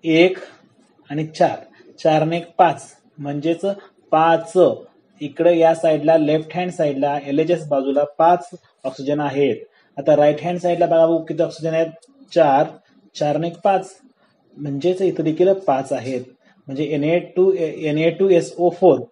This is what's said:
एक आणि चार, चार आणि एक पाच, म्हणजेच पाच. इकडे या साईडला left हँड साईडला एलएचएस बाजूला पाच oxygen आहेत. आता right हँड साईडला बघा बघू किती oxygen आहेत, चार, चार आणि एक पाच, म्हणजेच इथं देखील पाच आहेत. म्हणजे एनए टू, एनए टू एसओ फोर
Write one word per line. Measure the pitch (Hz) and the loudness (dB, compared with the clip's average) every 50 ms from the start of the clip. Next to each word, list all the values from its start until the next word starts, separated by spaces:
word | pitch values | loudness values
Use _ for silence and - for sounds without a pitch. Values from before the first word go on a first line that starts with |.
| - | 0
एक | 165 160 160 175 185 185 - - - - _ _ _ _ _ _ _ _ _ _ _ | 2 4 4 4 4 2 -4 -12 -18 -20 _ _ _ _ _ _ _ _ _ _ _
आणि | 143 151 160 | -6 -6 -6
चार, | 156 - - 180 151 - - - - _ _ _ - _ - - | -8 0 0 0 0 0 -6 -14 -20 _ _ _ -20 _ -2 0
चार | 160 156 156 | 2 2 2
आणि | 156 160 165 | 2 0 -2
एक | 170 - - _ - | -6 -8 -8 _ 2
पाच, | 180 165 151 - - - - _ _ _ _ - | 2 2 2 -4 -12 -20 -20 _ _ _ _ -12
म्हणजेच | 143 143 143 147 143 165 165 165 - 196 196 - - - _ _ _ _ | -10 -8 -8 -4 -2 -2 -4 -2 -4 -6 -6 -8 -14 -20 _ _ _ _
पाच. | - 160 160 165 165 156 160 - - 185 175 135 110 - - - _ _ _ _ _ _ | 2 2 4 4 2 2 0 -2 2 4 4 4 2 -2 -12 -20 _ _ _ _ _ _
इकडे | 147 139 - - 165 175 175 165 | -14 -14 -6 2 2 4 4 6
या | 160 160 165 | 4 2 2
साईडला | - - 165 156 147 143 156 160 | 2 0 0 0 0 2 2 2
left | 160 151 147 156 160 151 - - | 2 2 2 0 -2 -2 -6 -6
हँड | 175 180 180 | -6 -6 -6
साईडला | 175 - 165 147 139 135 143 143 143 147 139 | -4 -2 -2 -2 -2 -2 -2 -2 -2 -4 -6
एलएचएस | 143 139 151 160 165 175 160 156 | -4 -2 -2 0 0 -2 -2 -2
बाजूला | 147 147 139 131 139 135 143 147 | -4 -2 -2 -2 0 0 -2 -2
पाच | 143 - - 160 170 180 175 - - - - _ _ _ _ - | -2 0 2 2 2 2 2 -2 -14 -20 -20 _ _ _ _ -10
oxygen | 135 131 - 135 139 147 151 | -10 -10 -8 -6 -4 -4 -2
आहेत. | 147 139 131 143 143 131 107 101 - _ _ _ _ _ _ | -4 -4 0 0 0 0 0 -4 -8 _ _ _ _ _ _
आता | - - - 151 | -4 0 2 4
right | 147 147 151 151 147 147 | 4 4 2 2 0 -6
हँड | 175 180 175 | -6 -6 -4
साईडला | 175 175 175 170 175 | -2 -2 0 0 0
बघा | 165 170 165 165 | 2 4 2 4
बघू | 165 165 160 | 2 2 -2
किती | 156 - 160 151 | -4 -6 -4 -4
oxygen | 165 151 - - 151 165 160 | -4 -4 -4 -8 -8 -4 -2
आहेत, | 160 165 160 - - _ _ _ _ - _ - | -2 -4 -4 -6 -18 _ _ _ _ -20 _ 2
चार, | 170 156 143 135 143 156 160 - - _ _ _ _ _ _ _ - | 2 4 4 4 2 2 0 -4 -20 _ _ _ _ _ _ _ -4
चार | 151 147 147 | -4 -2 -2
आणि | 151 165 | -2 -4
एक | 170 165 - | -6 -8 -2
पाच, | - 202 196 185 190 - - _ _ _ _ _ _ _ _ _ _ _ _ | 0 0 0 0 -4 -8 -18 _ _ _ _ _ _ _ _ _ _ _ _
म्हणजेच | - 147 147 139 139 143 180 185 185 | -12 -10 -8 -8 -2 -2 -2 -2 0
इथं | 190 175 160 - 151 | -2 -2 -2 -2 -4
देखील | 156 156 165 180 196 | -4 0 2 2 2
पाच | 190 - - - 135 131 135 - | 2 0 0 -2 -2 -2 -2 -6
आहेत. | 139 127 117 131 131 123 127 - - _ _ _ _ _ _ | -6 -6 -6 -6 -8 -8 -10 -12 -20 _ _ _ _ _ _
म्हणजे | - 135 139 151 | -12 -8 -6 -4
एनए | 143 156 143 143 156 170 175 | -4 -2 -2 0 0 0 0
टू, | 175 180 - 180 185 190 185 170 | -2 -4 0 2 2 2 2 0
एनए | 165 156 - - 160 151 147 156 160 170 | -2 -4 -6 -6 -4 -2 -2 0 0 0
टू | 165 165 190 196 | 0 2 2 4
एसओ | 185 170 160 - - - 175 175 | 4 2 2 0 -6 -2 0 0
फोर | 175 - 190 180 139 117 117 - | 0 4 4 4 4 4 -2 -12